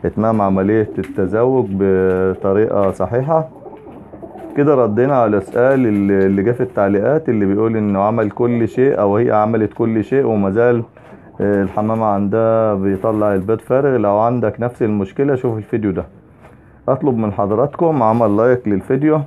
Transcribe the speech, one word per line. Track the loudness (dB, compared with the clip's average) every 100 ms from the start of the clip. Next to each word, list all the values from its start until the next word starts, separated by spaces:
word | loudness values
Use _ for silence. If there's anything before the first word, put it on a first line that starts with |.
| -4
اتمام | 0 0 2
عملية | 0 2 2 0 0 -4
التزاوج | -8 -4 -2 0 0 0 -2
بطريقة | -2 0 2 2 0 -2 -2 -2 0 0 0 0
صحيحة. | -2 -4 -2 0 -2 -2 -12 -20 -20 -20 -20 -20 -20 -20 -18 -10 -2
كده | 2 4
ردينا | 2 2 2 2
على | 2 0
سؤال | -2 0 2 2 2
اللي، | 2 2 2 2
اللي | 2
جه | 0
في | -2
التعليقات | -4 0 0 2 2 0 0
اللي | 0 0
بيقول | 0 0 0
انه | -2 0
عمل | 0 0 -2
كل | 0 -2 0 -2
شيء | 2 2 2
او | 2 2
هي | 2
عملت | 2 2 0 -2
كل | -2 -2 -2
شيء | 0 0 0
وما | 0 0
زال، | 2 2 2 -4 -14 -20 -20 -20 -4
آه، | 0 0
الحمامة | 0 -2 -2 0 0
عندها | 0 0 0 2 2 2
بيطلع | 0 -2 0 -2 0 0 0
البيض | 0 -4
فارغ. | 0 0 2 2
لو | 2 2
عندك | 2 0 -2 -2
نفس | -6 -2
المشكلة | -2 0 -4 -2 -2 0
شوف | -2 -4
الفيديو | -6 -2 -2
ده. | -4 -8 -16 -20 -20 -20 -20 -20 -10 -4
اطلب | 0 0 0
من | -2
حضراتكم | -2 -2 0 -2 0 0 2
عمل | 2 2 2 4
لايك | 2 2 0
للفيديو | -2 -2 0 2 0